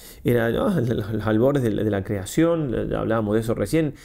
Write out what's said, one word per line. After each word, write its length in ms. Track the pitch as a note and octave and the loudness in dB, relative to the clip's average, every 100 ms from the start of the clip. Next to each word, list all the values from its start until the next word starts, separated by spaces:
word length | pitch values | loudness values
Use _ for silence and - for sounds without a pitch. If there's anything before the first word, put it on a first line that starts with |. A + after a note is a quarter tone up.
| - - | -20 -6
era, 260 | D3 A#2+ A#2 | 0 2 2
¿no? 180 | - C4+ | 0 0
<laughs> 120 | F3 | 0
los, 320 | A2+ - G2 | 0 -2 -4
los 140 | G#2+ G#2+ | -4 0
albores 340 | A2 C3 C#3+ | 2 4 2
de 80 | A#2 | 0
la, 140 | G2+ | 0
de 80 | G#2 | 0
la 120 | G2+ | -2
creación, 840 | F#2+ G2+ F#2+ - E3 E3+ C#3+ G#2+ G#2+ | -2 -6 -4 2 2 2 0 -2 -2
ya 120 | G#2+ | -2
hablábamos 340 | G#2+ A2+ G#2+ A2 | 0 0 2 0
de 60 | |
eso 120 | A2+ | 0
recién. 400 | G#2+ G#2 D#3 D3+ - | -2 0 0 0 -4